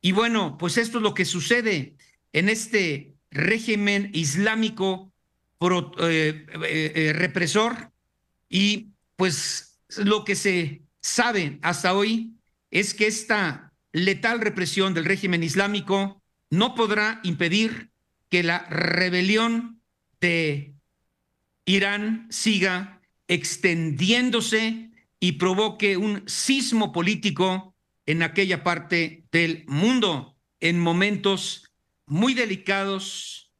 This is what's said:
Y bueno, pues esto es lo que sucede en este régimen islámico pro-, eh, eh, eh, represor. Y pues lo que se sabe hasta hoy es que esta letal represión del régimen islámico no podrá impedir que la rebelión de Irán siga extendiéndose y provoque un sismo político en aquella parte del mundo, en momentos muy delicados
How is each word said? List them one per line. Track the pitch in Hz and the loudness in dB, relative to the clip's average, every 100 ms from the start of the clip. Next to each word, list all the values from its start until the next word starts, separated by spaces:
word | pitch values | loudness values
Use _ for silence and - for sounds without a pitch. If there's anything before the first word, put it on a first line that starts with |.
Y | 185 | 2
bueno, | 190 233 226 180 - | 2 2 2 0 -2
pues | 170 233 | -2 0
esto | 226 233 | 0 0
es | |
lo | 214 | 0
que | 202 180 | 0 -2
sucede | 180 143 240 226 175 127 _ _ _ _ | -2 2 2 2 -2 -4 _ _ _ _
en | 151 185 | 0 2
este | 220 220 214 175 139 - - _ | 0 0 0 0 -2 -8 -20 _
régimen | - 180 220 - 214 202 202 202 | -4 0 0 0 0 2 0 -2
islámico | 170 151 147 208 220 220 220 190 185 190 _ _ _ _ _ | -2 -2 2 2 2 0 0 -2 -2 -8 _ _ _ _ _
pro-, | 180 180 143 - | 2 2 -2 -2
eh, | 165 160 156 156 - - 160 | 0 2 2 -2 -12 -6 -4
eh, | 156 156 | -2 -2
eh, | 160 156 | 0 0
represor. | 151 175 190 165 208 226 240 - _ _ _ _ _ _ | 2 0 0 0 2 0 -2 -12 _ _ _ _ _ _
Y | 185 202 208 - _ _ - | 2 2 2 -6 _ _ -2
pues | 185 160 - - - _ _ - | 0 0 -4 -8 -10 _ _ -2
lo | 202 214 | 2 2
que | 208 | 0
se | 196 202 180 160 143 _ _ | -2 0 0 -2 -8 _ _
sabe | - - 240 214 156 143 | -4 0 2 2 -2 -2
hasta | 165 175 180 | -2 0 2
hoy | 190 202 226 226 - _ _ _ | 2 2 0 -4 -14 _ _ _
es | - 202 | -2 -2
que | - 214 | 0 0
esta | 220 - 214 175 135 - _ _ | 0 -2 0 0 -4 -14 _ _
letal | 156 185 196 226 233 | -2 0 0 0 0
represión | 214 - 175 - 190 | -2 -2 -4 0 0
del | 170 | 0
régimen | 156 196 196 175 | 0 0 0 0
islámico | 165 180 202 208 - 196 196 196 _ _ _ | 0 0 0 -2 -2 -2 -2 -8 _ _ _
no | 165 240 | 0 0
podrá | 240 220 214 214 220 | 2 0 2 0 -2
impedir | 185 151 170 202 220 233 - _ _ _ _ | -4 -2 0 2 0 -2 -14 _ _ _ _
que | 180 | 0
la | 170 170 - | 0 -2 -4
rebelión | 156 - - 185 180 190 214 233 233 233 - _ _ _ _ | -4 -2 0 2 2 2 2 2 0 -4 -14 _ _ _ _
de | 175 170 160 143 139 - _ _ _ _ _ _ _ _ - | 0 0 0 -4 -8 -18 _ _ _ _ _ _ _ _ 0
Irán | 196 196 208 214 226 - | 2 2 -2 -2 -4 -6
siga | - - 202 190 185 196 - _ _ - | -4 0 2 2 0 -6 -16 _ _ -2
extendiéndose | 175 - - 185 170 160 147 185 240 254 240 226 220 220 226 - _ _ _ | -2 -2 0 0 2 -2 0 2 2 2 0 0 0 0 -4 -12 _ _ _
y | 180 | -2
provoque | 143 180 185 214 220 202 185 | 2 0 2 0 0 0 2
un | 214 202 - | 0 -4 -6
sismo | - - 269 269 226 208 | -6 0 0 2 0 0
político | 170 180 202 202 147 185 185 190 _ _ _ | 0 0 0 -2 0 0 0 -6 _ _ _
en | - 160 | -4 -2
aquella | 165 180 190 170 | 0 0 0 0
parte | 180 170 175 175 160 160 _ | -2 -4 -2 -2 -2 -6 _
del | 165 165 160 - | 0 0 -2 -4
mundo, | 143 208 254 196 147 - _ _ _ | 0 2 4 2 -2 -8 _ _ _
en | 165 175 | 0 2
momentos | 170 170 202 202 196 190 - - - _ _ _ | 2 2 2 2 0 0 -4 -10 -16 _ _ _
muy | _ 151 240 | _ 0 2
delicados | 254 233 190 - 196 196 196 190 - - - _ _ | 2 -2 -4 -2 -2 -2 -4 -6 -10 -12 -16 _ _